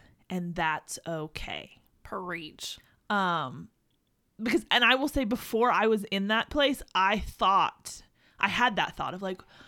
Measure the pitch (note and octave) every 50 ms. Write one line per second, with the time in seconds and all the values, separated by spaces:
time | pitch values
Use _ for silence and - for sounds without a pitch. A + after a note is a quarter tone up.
0 | _ _ _ _ _ - F#3 F3+ F3 F3 E3 F3 E3 D#3+ D#3 - - - - -
1 | - - E3+ D#3+ D#3 D#3 - - - - - D2 - - - _ _ _ _ _
2 | - - A3 G3 F#3 F3 F3 E3+ D#3+ D3+ - - - - - - _ _ _ _
3 | _ - G#3 G3+ F#3+ F3+ E3+ D#3+ D3 B2+ F3 F3 F3 - _ _ _ _ _ _
4 | _ _ _ _ _ _ _ - A3 A#3+ G#3 - - - - A#3+ A#3+ A3+ B3+ C4
5 | C#4 C#4+ - C#4 C4 G3+ B3 - - - - A3 A#3 B3 F#3+ F3+ G#3+ A3+ A3 G#3+
6 | G3+ - - G3 G3 G3+ A3 A3+ - - - D4+ C#4 C#4 C#4 - - - - F#3
7 | F#3+ G3 G#3+ G3+ - - - - G#3+ F#3+ G3 F#3 D#3+ - - _ - - - -
8 | - _ _ _ _ _ _ - - G3+ F3+ F#3+ A#3+ B3+ G#3 F3 D#3 - - -
9 | C#3+ C3+ D3 F#3 F#3+ F#3+ F#3+ - - _ - - -